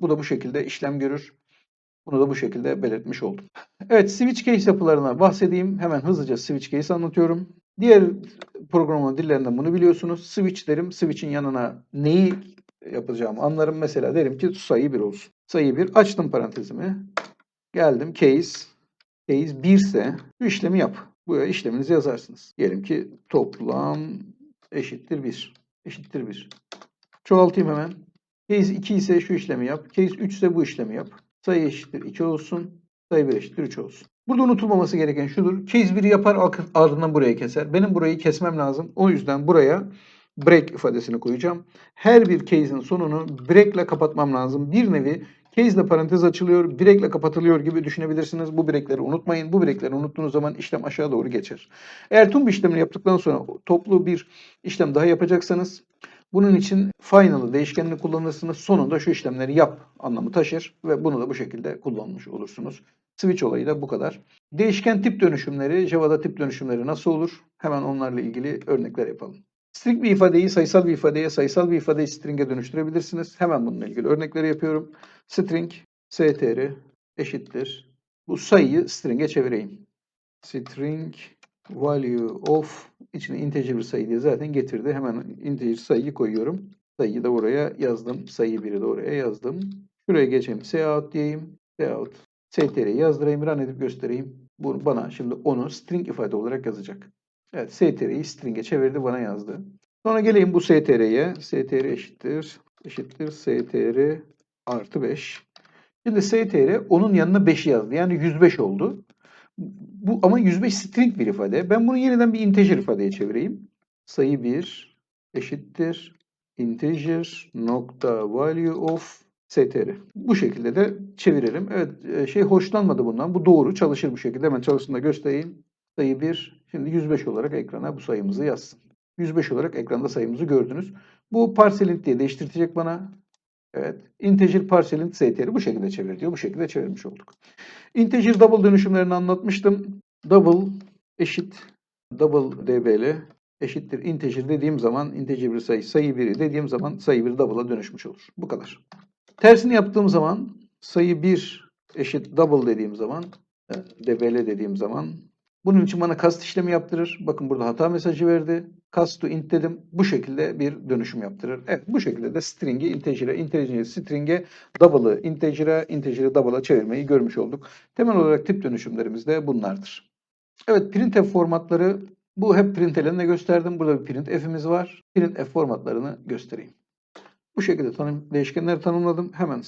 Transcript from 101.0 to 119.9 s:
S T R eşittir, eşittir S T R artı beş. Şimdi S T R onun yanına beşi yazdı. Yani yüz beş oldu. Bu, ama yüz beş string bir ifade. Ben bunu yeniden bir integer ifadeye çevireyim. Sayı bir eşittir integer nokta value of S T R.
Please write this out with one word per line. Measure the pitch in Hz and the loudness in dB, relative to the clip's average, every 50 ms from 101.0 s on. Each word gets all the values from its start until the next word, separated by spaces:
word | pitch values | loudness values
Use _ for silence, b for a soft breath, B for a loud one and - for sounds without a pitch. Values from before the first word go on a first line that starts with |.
| 113 110 113 131 160 185 180 151 | 4 2 2 0 0 -2 -4 -10
S | 143 - - 139 131 | -10 -6 -6 -4 -4
T | - - 131 131 | -2 -2 -2 -2
R | - | -2
eşittir, | 127 123 - - - _ - 131 147 156 156 - - - _ _ _ _ - | -6 -8 -10 -16 -20 _ -8 -8 -6 -8 -8 -12 -18 -20 _ _ _ _ -20
eşittir | 151 - - 131 - - - 156 151 | -16 -14 -14 -14 -14 -12 -10 -10 -10
S | 151 - - 131 120 123 123 | -10 -8 -4 -4 -2 -2 -4
T | 123 - 120 113 113 117 | -4 -2 -2 -2 0 2
R | 131 143 151 156 156 - _ _ _ _ _ _ _ _ | 2 2 2 0 -4 -10 _ _ _ _ _ _ _ _
artı | - 123 113 101 - - - | -8 -8 -8 -8 -8 -6 -4
beş. | 127 113 143 143 - - - - - _ _ b b b b b b b b _ _ | -4 -4 -4 -6 -10 -14 -16 -18 -20 _ _ b b b b b b b b _ _
Şimdi | 233 220 202 | 0 0 0
S | 190 202 226 226 220 | 2 2 2 2 2
T | 196 - 151 131 | 2 2 4 4
R | 151 196 - | 4 2 0
onun | - - 185 170 208 214 196 | 2 4 4 4 4 4 4
yanına | 170 160 170 190 202 160 | 4 4 4 4 4 4
beşi | 165 151 147 - 156 | 4 4 4 2 2
yazdı. | 131 113 107 110 131 | 2 2 0 -2 -2
Yani | 160 175 180 175 | -2 0 0 0
yüz | 151 156 170 147 156 | 0 0 -2 4 6
beş | 180 160 - - | 6 4 6 2
oldu. | 113 95 98 101 160 240 - - - _ _ b b b b b b b b | -2 -2 0 -2 -4 -4 -4 -8 -14 _ _ b b b b b b b b
Bu, | - - - - - - - - - 208 190 233 220 185 | -16 -14 -14 -16 -18 -20 -20 -18 -6 -2 -2 0 4 4
ama | 185 233 247 | 4 4 4
yüz | 214 180 170 185 226 | 4 2 2 2 0
beş | 233 190 | -2 -2
string | - - - - 240 254 233 190 185 | -4 -8 -4 0 2 2 2 2 0
bir | 117 | -2
ifade. | 107 98 104 101 98 110 156 180 180 | -2 -2 -2 -2 -2 -2 -2 0 2
Ben | 208 233 233 | 2 2 4
bunu | 233 254 | 2 2
yeniden | 254 262 262 247 233 240 233 220 | 2 2 2 4 4 4 2 2
bir | 220 | 2
integer | 220 202 196 208 196 185 185 | 2 2 6 6 6 6 4
ifadeye | - - - 110 101 101 98 | 2 0 -2 -2 0 -2 -4
çevireyim. | 98 - 101 104 107 120 160 - - - - - _ _ _ _ _ _ _ | -2 -4 -6 -4 -2 -4 -4 -4 -6 -10 -16 -20 _ _ _ _ _ _ _
Sayı | - - - 135 135 147 131 120 | -10 -2 -2 0 0 0 -2 -2
bir | 120 123 160 180 - - - - _ _ _ _ _ _ _ _ _ - | -4 -4 -4 -6 -8 -14 -18 -20 _ _ _ _ _ _ _ _ _ -10
eşittir | 131 131 - 147 143 - - - - 165 165 165 - - - _ _ _ _ _ _ _ _ _ | -10 -8 -8 -10 -12 -12 -16 -6 -4 -4 -4 -4 -8 -12 -20 _ _ _ _ _ _ _ _ _
integer | - 123 117 113 117 - 151 165 147 143 165 165 165 170 - - - - _ - | -6 -6 -6 -4 -4 -2 -2 -2 -2 -2 -2 -2 -4 -4 -8 -12 -18 -20 _ -10
nokta | 120 117 117 123 127 123 131 131 127 - 123 117 110 107 101 107 | -6 -4 -2 -2 -4 -4 -8 -8 -4 -2 -2 -2 -2 -2 -4 -2
value | 127 143 156 160 165 170 160 | -2 -2 -2 -2 -2 -2 -2
of | 160 - 156 160 165 165 - - - _ _ _ _ _ _ | -2 -2 -2 -2 -2 -4 -6 -12 -20 _ _ _ _ _ _
S | _ - - 131 - | _ 0 2 2 2
T | - 123 101 | 0 -2 -4
R. | - | -4